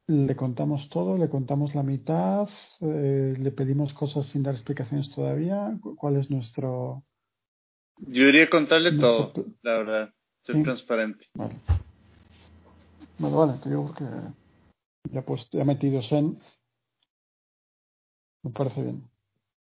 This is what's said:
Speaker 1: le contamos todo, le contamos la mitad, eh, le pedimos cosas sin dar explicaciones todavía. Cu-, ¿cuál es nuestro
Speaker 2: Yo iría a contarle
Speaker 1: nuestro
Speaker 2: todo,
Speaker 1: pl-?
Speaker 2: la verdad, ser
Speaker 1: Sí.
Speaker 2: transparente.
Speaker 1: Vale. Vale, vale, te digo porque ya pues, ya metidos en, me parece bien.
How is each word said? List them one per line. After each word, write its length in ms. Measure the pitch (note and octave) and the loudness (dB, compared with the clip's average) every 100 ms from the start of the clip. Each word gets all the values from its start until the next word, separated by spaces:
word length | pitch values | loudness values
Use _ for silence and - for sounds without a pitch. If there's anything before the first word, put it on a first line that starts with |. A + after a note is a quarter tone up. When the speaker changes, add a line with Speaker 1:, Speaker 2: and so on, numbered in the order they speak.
| - | 0
Speaker 1:
le 300 | D3+ C3+ C3+ | 2 2 0
contamos 520 | C3 B2 D3 D3 - | -2 -2 -2 -4 -4
todo, 300 | E3 F3+ F#3+ | -4 -2 0
le 100 | D#3+ | 0
contamos 460 | C#3 B2 C#3+ D3 | -2 -2 -2 -2
la 80 | C#3+ | -2
mitad, 680 | C3+ C3+ - E3 F#3 G3 G3+ - - - | -2 -2 -2 0 0 0 -2 -8 -20 -6
eh, 540 | D#3+ D3+ C#3 C#3 C3+ C3 | -4 0 0 2 0 0
le 140 | C3+ | -2
pedimos 420 | - C3+ C#3 D3 | -2 0 0 0
cosas 340 | - C#3+ D3 C#3 | -2 -4 -2 -4
sin 160 | C#3+ | -2
dar 100 | C#3 | -2
explicaciones 560 | C3 - C#3+ A#2+ C#3+ C#3 | -4 -6 -6 -4 -4 -4
todavía. 680 | - C3+ C#3 E3 G3+ G3+ A3 | -4 -2 -2 -2 -2 -4 -6
Cu-, 160 | - - | -10 -6
¿cuál 200 | C#3+ C#3 | 0 0
es 140 | C3+ | 0
nuestro 720 | C#3 A#2 - C3+ B2+ B2+ C3 - _ _ _ _ _ _ _ _ _ | -4 -4 -6 -6 -4 -6 -8 -16 _ _ _ _ _ _ _ _ _
Speaker 2:
Yo 300 | C#3 B2+ C#3 | -6 6 8
iría 160 | C#3+ | 8
a 60 | D#3+ | 8
contarle 420 | E3+ D3 D#3+ E3 | 6 6 4 4
Speaker 1:
nuestro 400 | D3+ C3 A2+ G#2+ | 4 6 4 2
Speaker 2:
todo, 0 | |
Speaker 1:
pl-? 220 | - G2 - | -4 -10 -6
Speaker 2:
la 100 | A#2+ | -2
verdad, 420 | A2+ G#2+ A2 G#2+ _ _ _ | 0 0 -2 -4 _ _ _
ser 140 | - D3+ | -2 0
Speaker 1:
Sí. 60 | |
Speaker 2:
transparente. 640 | D3 B2 - A#2 A2 G2+ - | 0 -2 -2 -2 -2 -6 -14
Speaker 1:
Vale. 220 | - G#2+ A2 - - - - - - - - - - - - - - - - | -10 -10 -8 0 0 0 -16 -20 -20 -20 -20 -20 -20 -20 -20 -20 -20 -20 -6
Vale, 180 | D3+ D3 | 0 2
vale, 220 | D#3+ B2+ | 2 0
te 60 | C#3 | -4
digo 180 | C#3+ D3 | -4 -4
porque 200 | - C3+ - - - _ _ _ _ _ _ - | -8 -10 -10 -12 -16 _ _ _ _ _ _ -10
ya 100 | C3 | -8
pues, 260 | C3 C3+ - | -6 -8 -4
ya 140 | D#3+ | 0
metidos 460 | C#3 C#3+ C#3+ C3+ A#2 | 2 2 2 0 0
en, 280 | D3+ D3+ - - _ _ _ _ _ _ _ _ _ _ _ _ _ _ _ _ _ _ _ | 0 0 -2 -12 _ _ _ _ _ _ _ _ _ _ _ _ _ _ _ _ _ _ _
me 80 | C3+ | -12
parece 320 | A2+ C3 B2+ | -4 -4 -2
bien. 260 | B2+ B2 B2+ _ _ _ _ _ _ | -6 -8 -12 _ _ _ _ _ _